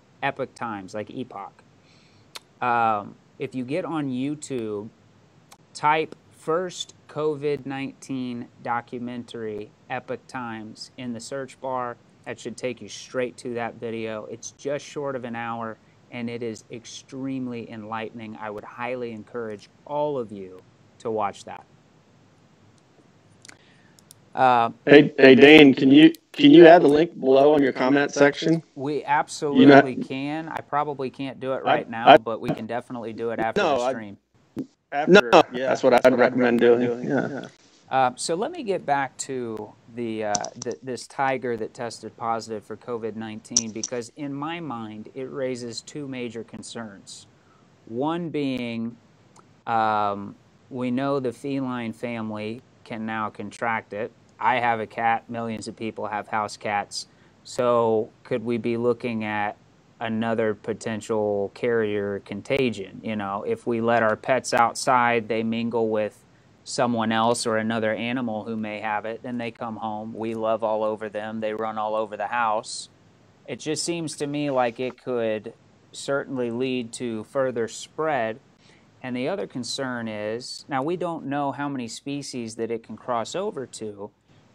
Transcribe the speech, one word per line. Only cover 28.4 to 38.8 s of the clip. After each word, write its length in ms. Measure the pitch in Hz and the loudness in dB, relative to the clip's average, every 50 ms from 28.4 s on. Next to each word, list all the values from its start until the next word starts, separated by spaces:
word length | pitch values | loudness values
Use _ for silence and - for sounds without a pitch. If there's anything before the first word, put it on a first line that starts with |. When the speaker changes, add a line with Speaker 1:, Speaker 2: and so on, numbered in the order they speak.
| 165 165 165 165 - _ _ | 0 0 0 0 -2 _ _
Speaker 1:
We 200 | 143 131 143 151 | -8 -6 -4 -4
Speaker 2:
You 60 | 131 | -4
know 60 | - | -2
Speaker 1:
absolutely 880 | - 139 151 165 - - - 160 147 143 131 131 139 139 135 139 131 123 | 0 0 0 0 -2 -6 -6 -4 2 4 8 10 12 12 12 10 8 4
can. 540 | - - - 135 135 139 143 147 160 160 160 | -6 -8 -8 -8 -6 -6 -6 -6 -6 -6 -8
I 120 | - - - | -8 -10 -8
probably 480 | - - 143 147 151 143 135 135 127 | -4 -2 -2 -2 -2 -4 -6 -8 -8
can't 280 | 127 - 139 135 117 - | -8 -8 -10 -10 -10 -8
do 140 | 123 131 131 | -6 -6 -6
it 100 | 127 - | -2 0
Speaker 2:
I, 100 | 127 135 | 0 0
Speaker 1:
right 140 | 117 - - | 0 0 -4
now, 200 | 117 113 117 127 | -8 0 2 2
Speaker 2:
I, 80 | 139 | 2
Speaker 1:
but 240 | 156 110 117 113 - | 2 -2 -8 -10 -8
we 100 | - 123 | -8 -8
can 160 | - - 113 | -8 -8 -8
definitely 460 | 110 117 123 120 - 131 120 110 113 113 | -10 -10 -10 -10 -12 -14 -12 -12 -12 -10
do 180 | 110 113 117 | -10 -8 -8
it 80 | 113 110 | -6 -6
after 240 | 113 113 110 208 202 | -6 -4 -4 -2 -2
Speaker 2:
no, 160 | 165 143 127 | 0 0 -2
Speaker 1:
the 60 | 120 | -2
Speaker 2:
I, 80 | 131 131 | -4 -4
Speaker 1:
stream. 240 | 113 107 101 98 - _ _ _ _ _ _ _ - - - _ _ _ _ | -6 -10 -14 -18 -20 _ _ _ _ _ _ _ -12 -12 -12 _ _ _ _
Speaker 2:
after, 400 | - 143 147 - 170 208 - - - | -6 -4 4 6 8 8 8 8 8
no, 100 | 170 - - 131 | 6 6 6 2
yeah, 160 | 123 131 131 | -4 -2 -2
that's 160 | 123 - - | 0 2 4
what 100 | 131 123 123 - | 4 6 6 8
I'd 140 | 127 127 120 | 6 6 6
recommend 400 | 123 127 131 131 123 120 120 117 | 4 2 2 2 2 2 4 4
doing. 300 | 123 120 117 120 123 120 | 6 6 6 4 2 0
Speaker 1:
recommend 440 | 117 120 127 143 143 127 120 120 139 | -2 -4 -4 -2 -2 -2 -2 -2 -6
Speaker 2:
Yeah. 160 | 127 120 - - - _ _ _ _ _ - | -10 -12 -14 -18 -20 _ _ _ _ _ -4
Speaker 1:
Uh, 220 | 127 131 131 127 123 | 0 2 2 2 0
so 180 | - - - 165 | -2 -4 -4 -4
let 160 | 170 220 285 | -4 -4 -6
me 140 | 359 359 269 | -6 -6 -6
get 200 | 202 185 165 | -4 -4 -4